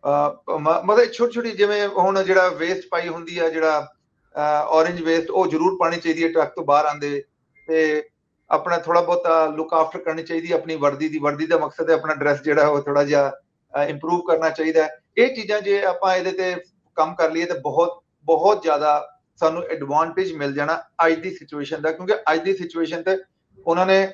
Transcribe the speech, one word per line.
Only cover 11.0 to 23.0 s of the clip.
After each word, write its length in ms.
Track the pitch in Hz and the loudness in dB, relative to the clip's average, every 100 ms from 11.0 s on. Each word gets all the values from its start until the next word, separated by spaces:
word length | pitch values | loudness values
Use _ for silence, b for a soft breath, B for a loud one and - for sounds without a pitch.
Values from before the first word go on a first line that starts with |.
| 156 | -6
ਦੀ। 100 | 156 | -2
ਵਰਦੀ 260 | 147 143 160 | -2 -2 0
ਦਾ 120 | 165 | 0
ਮਕਸਦ 320 | 151 - 160 | -2 -4 0
ਹੈ 60 | 156 | 0
ਆਪਣਾ 180 | 156 | 0
ਡਰੈਸ 280 | 151 147 143 | -2 0 0
ਜਿਹੜਾ 260 | 156 147 151 | 0 2 4
ਉਹ 140 | 143 | 2
ਥੋੜ੍ਹਾ 220 | 143 143 | 0 0
ਜਿਹਾ, 260 | 143 143 139 | 2 2 0
ਅਹ, 540 | - _ _ _ 143 | -4 _ _ _ -4
ਇੰਪਰੂਵ 380 | 147 147 160 180 | -4 -4 -2 -2
ਕਰਨਾ 280 | 175 160 160 | 2 2 2
ਚਾਹੀਦਾ 340 | 160 160 160 | 0 0 2
ਹੈ। 60 | 156 - _ - | 0 -4 _ 2
ਇਹ 180 | 254 254 | 2 2
ਚੀਜ਼ਾਂ 260 | 202 208 | -4 -2
ਜੇ 220 | 196 202 | 0 0
ਆਪਾਂ 320 | 202 180 190 185 | 0 0 0 2
ਇਹਦੇ 160 | 180 | 0
ਤੇ 240 | 185 185 180 - _ _ - | -2 -4 -4 -10 _ _ -2
ਕੰਮ 200 | 160 170 | -2 2
ਕਰ 160 | 160 | 0
ਲਈਏ 140 | 165 175 | 0 -4
ਤਾਂ 100 | 160 | -4
ਬਹੁਤ, 480 | 151 139 170 - _ _ | -2 0 0 -2 _ _
ਬਹੁਤ 380 | 147 160 185 208 | 0 4 4 2
ਜ਼ਿਆਦਾ 580 | 165 147 151 147 - _ _ _ | 2 2 2 0 -2 _ _ _
ਸਾਨੂੰ 280 | 160 165 | 0 0
ਐਡਵਾਂਟੇਜ 680 | 170 165 139 147 165 165 190 | -6 -6 -2 0 0 -2 -4
ਮਿਲ 200 | 156 143 | -4 -4
ਜਾਣਾ 300 | 139 147 165 - - 165 | -2 -2 -4 -6 0 2
ਅੱਜ 60 | |
ਦੀ 160 | 165 180 | 2 -4
ਸਿਚੁਏਸ਼ਨ 520 | 185 147 147 143 156 | -12 -12 -10 -8 -4
ਦਾ, 100 | 156 | -4
ਕਿਉਂਕਿ 220 | 160 180 | -4 -2
ਅੱਜ 260 | 208 - 165 | -2 0 0
ਦੀ 140 | 170 | 0
ਸਿਚੁਏਸ਼ਨ 500 | 190 170 165 160 165 | -4 -4 -4 -4 -4